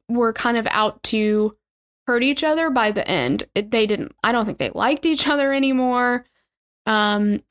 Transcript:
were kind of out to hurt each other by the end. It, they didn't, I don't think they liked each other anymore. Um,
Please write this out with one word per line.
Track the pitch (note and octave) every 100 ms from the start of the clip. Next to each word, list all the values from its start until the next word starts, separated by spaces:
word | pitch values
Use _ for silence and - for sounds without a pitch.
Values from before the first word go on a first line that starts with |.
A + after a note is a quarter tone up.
| -
were | A#3+ A#3
kind | A3+ A#3+ A#3
of | A3
out | - G#3+ -
to | - A3 G#3+ G#3+ G#3+ - _ _ _ _ -
hurt | A#3+
each | C4 C#4
other | D#4 D#4 E4
by | B3+ G#3+
the | G#3 -
end. | F3 B2 - -
It, | - G#3
they | A#3 G#3+
didn't, | G#3 - -
I | A3
don't | A#3+ G#3+
think | D3
they | B2
liked | - A#3+ D4 E4
each | D4 C#4+
other | C#4+ C#4
anymore. | C4+ C4+ C4 B3+ B3 B3 B3 B3 _ _ _ _ _ -
Um, | G#3+ G#3 G#3 G#3 G#3 -